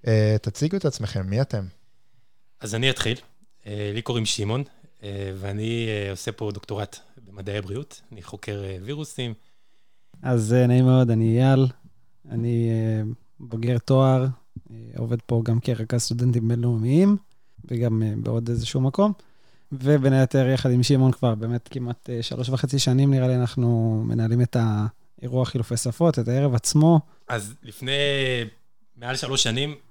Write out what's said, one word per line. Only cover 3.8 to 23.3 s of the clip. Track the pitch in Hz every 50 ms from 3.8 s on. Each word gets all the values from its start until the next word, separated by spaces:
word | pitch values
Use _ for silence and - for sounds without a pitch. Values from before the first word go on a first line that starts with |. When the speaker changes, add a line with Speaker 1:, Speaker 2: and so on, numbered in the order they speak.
| 104 104 101
Speaker 2:
לי | 113
קוראים | - - 120 120 110
שמעון, | - - - 104 104 113 131 139 - - - - - - - 107
אה, | 101 98 101 98 98 95
ואני, | 95 95 98 98 104 110 113 117 117 113
אה, | 110 107 104 101 98
עושה | 98 - - 120
פה | 107 - 113 104 101
דוקטורט | 104 - - 107 101 - - - - - - - - -
במדעי | 95 98 101 92 101 101
הבריאות. | 104 95 92 101 123 151 - - - - -
אני | 117 104 87
חוקר, | - - 101 - - 104 101 98
אה, | 95 95 90 95
וירוסים. | 113 143 147 156 - - - 123 117 110 - - - - - - - - - - - - - - - - - -
Speaker 3:
אז, | 127 127 117 110 107 120
אה, | 127 123
נעים | 123 123 127 127
מאוד, | 127 127 131 127 117
אני | 113 113 113 113 113 120 131
אייל. | 131 135 131 131 127 - - - - - - - - - - - 120
אני, | 117 117 117 120 117 117 117 113
אה, | 113 113 110 110 110 110 107 110 113 - - - - -
בוגר | - 117 113 113 113 120 123
תואר, | 117 - - 135 131 135 131 131 127 131 131 127 - _ _ _ - - -
אה, | 113 113 113 113 -
עובד | - 117 113 120 113
פה | - - 117 117 113
גם | 117 113 117
כרכז | - - 120 110 113 - 123 120
סטודנטים | - - 120 120 123 127 117 117 113
בינלאומיים, | 113 120 120 120 120 117 110 110 123 139 165 190 202 208 196 - - - _ - - _ - -
וגם, | - 123 117 120 120 110 110 110
אה, | 107 104
בעוד | 110 113 113 117 117 117 117
איזשהו | 120 113 117 113 - 131
מקום. | 127 135 - - 202 214 196 - - - - - - - - - - -
ובין | 143 131 127 139 151 143 131 135 135
היתר, | 135 131 123 - 139 127
יחד | 131 135 127 - 135
עם | 123 123 123
שמעון | - 143 131 131 131
כבר | 123 - - 120 113
באמת | 107 113 113 120 120 -
כמעט, | - - 135 123 120 117 - - -
אה, | 123 117 113
שלוש | - 127 123 123 120
וחצי | 131 123 - 127 135 139
שנים, | 127 131 123 131 139 139 139
נראה | 131 127
לי, | 127